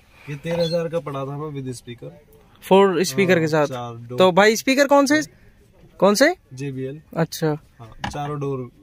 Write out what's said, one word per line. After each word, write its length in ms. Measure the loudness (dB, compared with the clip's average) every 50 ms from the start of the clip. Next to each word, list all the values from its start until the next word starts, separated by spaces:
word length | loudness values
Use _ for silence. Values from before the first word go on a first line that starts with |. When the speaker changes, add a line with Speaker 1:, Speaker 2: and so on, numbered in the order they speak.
| _ _ _ _ -14 -14
Speaker 1:
ये 60 | -12
तेरह 280 | -10 -8 -4 -2 -2 0
हजार 240 | 0 0 -2 -2 -4
का 120 | -6 -6
पड़ा 260 | -6 -6 -6 -6 -6
था 80 | -8 -8
हमें 280 | -8 -10 -10 -8 -8
with 160 | -8 -8 -10 -10
speaker। 280 | -12 -16 -16 -16 -16 -18 -18 -20 _ _ _ -20 _ _ _ _
Speaker 2:
Four 420 | -2 2 4 6 6 4 4 0 0
speaker 280 | 0 0 0 2 2
Speaker 1:
हाँ, 80 | 2 2
Speaker 2:
के 80 | 2 2
साथ। 200 | 2 0 0 0
Speaker 1:
चार 280 | -2 -6 -8 -10 -12
डोर। 220 | -14 -14 -6 0 2
Speaker 2:
तो 140 | 4 4
भाई, 240 | 6 6 4 4 4
speaker 320 | 2 0 0 2 2 4 4
कौन 180 | 4 4 4
से? 160 | 4 2 0 0 -4 _ _ _ -20 _ _ _ _ _ _ -20 _ _ 0
कौन 160 | 2 2 4
से? 200 | 4 4 2 2 0 _ _ -14
Speaker 1:
जेबीएल। 480 | -12 -10 -10 -8 -8 -8 -8 -10 -12 -16 _ -4 -4
Speaker 2:
अच्छा। 400 | -4 -4 -4 -4 -4 -2 -2 -4 -8 _ _ -20
Speaker 1:
हाँ, 300 | -20 -20 -14 -12 -10 -10 -8
चारों 260 | -8 -8 -8 -6 -6
डोर, 320 | -6 -4 -4 -6 -8 -10 -14 _